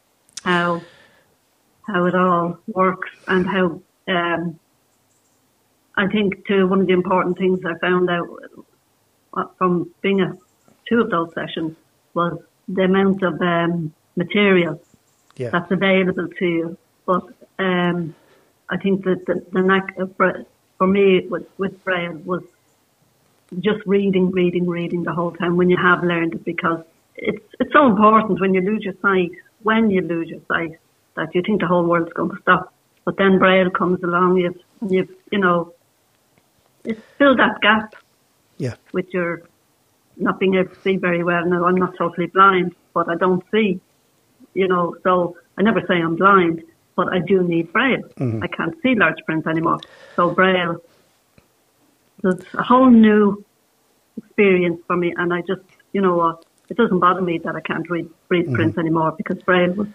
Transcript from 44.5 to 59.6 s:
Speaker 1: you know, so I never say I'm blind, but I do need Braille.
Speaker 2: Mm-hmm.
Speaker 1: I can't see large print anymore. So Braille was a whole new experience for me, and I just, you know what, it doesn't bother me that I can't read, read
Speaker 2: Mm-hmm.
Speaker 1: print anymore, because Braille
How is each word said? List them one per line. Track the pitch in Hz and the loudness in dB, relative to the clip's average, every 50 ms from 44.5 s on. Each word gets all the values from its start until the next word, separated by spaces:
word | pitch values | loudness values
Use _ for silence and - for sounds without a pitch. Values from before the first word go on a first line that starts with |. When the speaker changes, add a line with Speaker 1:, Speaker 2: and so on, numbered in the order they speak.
| - | -4
Speaker 1:
you | 180 196 180 | -2 0 0
know, | 185 175 175 165 - - - | 2 0 0 -2 -4 -4 -2
so | 190 185 180 175 175 - - _ _ _ - | 0 0 2 0 -2 -6 -10 _ _ _ 0
I | |
never | 196 220 180 180 - - | 0 2 2 0 0 0
say | 185 | 0
I'm | 170 165 165 165 | 0 0 -2 -2
blind, | 160 185 196 202 190 175 165 165 160 - - _ _ _ _ - | 2 4 6 6 6 4 2 0 -4 -8 -16 _ _ _ _ -4
but | - 175 - - | -4 -4 -2 -2
I | 185 | -4
do | 160 180 196 185 180 | 0 2 2 2 2
need | 175 165 165 165 - | 2 0 -2 -2 -2
Braille. | - 220 254 262 196 - - - - - | -2 0 0 2 0 -2 -4 -10 -10 -6
Speaker 2:
Mm-hmm. | 139 120 110 113 - | -4 -4 -4 -4 -6
Speaker 1:
I | 170 | -8
can't | - - 151 165 165 - | -6 -6 -6 -6 -6 -2
see | - 254 254 | 0 0 2
large | 214 175 160 151 - - | 4 2 2 0 -4 -8
print | - 160 160 156 160 | -6 -6 -6 -4 -4
anymore. | 160 165 160 160 151 147 - - - - - - - | -4 -2 -2 -2 -2 -4 -6 -16 -20 -20 -20 -12 -4
So | - 175 170 | -2 -2 0
Braille | 165 185 185 190 185 180 175 165 165 - - _ _ _ _ _ _ _ _ _ _ - _ _ _ _ _ _ _ _ _ _ _ _ _ _ _ - | 2 2 2 2 2 0 -2 -4 -6 -8 -12 _ _ _ _ _ _ _ _ _ _ -20 _ _ _ _ _ _ _ _ _ _ _ _ _ _ _ -4
was | - 185 185 180 - - - | -2 -2 -2 -2 -6 -10 -6
a | - - | -6 0
whole | - 240 254 262 254 | 2 4 6 8 8
new | 233 226 220 214 214 214 208 202 202 208 - _ _ _ _ _ _ _ _ _ _ _ _ _ _ - | 8 8 8 6 6 6 4 2 0 -2 -8 _ _ _ _ _ _ _ _ _ _ _ _ _ _ -20
experience | - _ - - 208 196 185 180 175 175 170 170 - - | -20 _ 0 2 2 4 4 4 2 0 -2 -6 -6 -6
for | 180 175 | -4 -2
me, | 175 170 - 170 | -2 -2 -4 -4
and | 175 175 175 | -4 -2 -2
I | 175 | -4
just, | 170 - 190 185 - _ _ _ _ _ - | -4 -6 -8 -8 -8 _ _ _ _ _ -4
you | 202 | 0
know | 196 180 175 | 2 2 2
what, | 170 170 165 170 - - _ _ _ _ - | 2 0 0 -2 -4 -14 _ _ _ _ -12
it | 185 - | -2 0
doesn't | 233 202 190 180 | 0 2 2 2
bother | 180 175 180 185 | 2 2 2 0
me | 185 175 165 160 | -2 -4 -4 -4
that | - 170 156 | -4 -6 -8
I | 156 | -8
can't | - - 160 160 160 - | -8 -6 -6 -6 -6 -6
read, | 175 165 156 - - _ _ - | -6 -6 -6 -8 -14 _ _ -2
read | 175 175 175 | 0 0 0
Speaker 2:
Mm-hmm. | 151 123 | 0 0
Speaker 1:
print | 107 107 - - 180 | 0 0 0 0 -2
anymore, | 165 160 160 165 160 156 156 - | -2 -2 0 0 0 -2 -2 -4
because | - - 185 - - | -6 -8 -8 -6 0
Braille | - 185 180 | 2 2 4